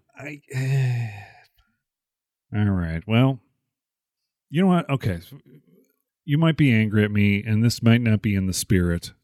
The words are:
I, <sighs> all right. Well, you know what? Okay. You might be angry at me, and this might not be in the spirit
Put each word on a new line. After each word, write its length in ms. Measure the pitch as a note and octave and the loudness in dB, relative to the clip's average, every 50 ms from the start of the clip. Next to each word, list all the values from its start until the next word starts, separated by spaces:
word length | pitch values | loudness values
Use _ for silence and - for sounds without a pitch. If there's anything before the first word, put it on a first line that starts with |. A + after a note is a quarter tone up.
| _ _ _ | _ _ _
I, 240 | - A2+ D3 D3+ C#3+ _ - - | -18 -16 -16 -16 -18 _ -10 -8
<sighs> 560 | C3 C3+ C3+ C3+ C3+ C3 B2+ B2 A#2+ A#2 G#2+ G#2 G2+ - - - _ _ _ _ _ _ _ _ _ _ _ _ _ _ _ _ _ _ _ _ _ _ _ - | -6 -4 -2 0 0 0 0 -2 -4 -6 -8 -10 -16 -20 -20 -20 _ _ _ _ _ _ _ _ _ _ _ _ _ _ _ _ _ _ _ _ _ _ _ -4
all 100 | G#2+ G#2 | -2 0
right. 360 | G2+ G2 F2+ E2+ E2 D#2+ E2 - | 0 0 -2 -4 -4 -6 -8 -4
Well, 320 | G#2 A2+ A#2 C3 C3+ C3+ - _ _ _ _ _ _ _ _ _ _ _ _ _ _ _ _ _ _ _ _ _ _ | -2 0 2 2 0 -2 -4 _ _ _ _ _ _ _ _ _ _ _ _ _ _ _ _ _ _ _ _ _ _
you 120 | C#3 D#3+ | -2 0
know 60 | G3 | 2
what? 220 | F#3+ F3+ E3+ - - | 2 2 2 0 -2
Okay. 300 | C#3+ B2 - A2+ F2 E2+ - - C#3 C#3+ _ _ - - _ _ _ _ _ _ _ _ _ _ _ _ _ | -4 -4 -2 -4 -6 -6 -10 -16 -20 -20 _ _ -20 -20 _ _ _ _ _ _ _ _ _ _ _ _ _
You 120 | - C#3+ | -4 0
might 200 | D#3 E3 D#3+ D3+ | 2 2 2 2
be 140 | - D3+ C3+ | 2 2 4
angry 320 | A2+ A2 A2 G#2 G#2 G#2+ G#2 | 4 2 2 2 2 0 0
at 80 | G#2 | 2
me, 320 | G#2 G#2 G#2 G2+ G2+ G2+ - | 2 2 2 2 2 0 -2
and 200 | A2+ G#2+ G#2+ A#2 | -2 0 2 2
this 180 | A#2+ - - | 0 0 2
might 200 | A#2 A2+ A#2 A#2+ | 2 4 4 4
not 200 | A#2+ A2+ G#2+ G#2 | 4 2 0 0
be 140 | - G#2+ G2+ | 0 -2 -2
in 100 | G2 F#2+ | 0 -2
the 60 | F#2+ F2 | -2 -4
spirit 580 | - - - G#2 F2+ F2 F2 E2+ E2+ - - - _ | -6 -2 0 0 2 2 0 -2 -4 -6 -12 -18 _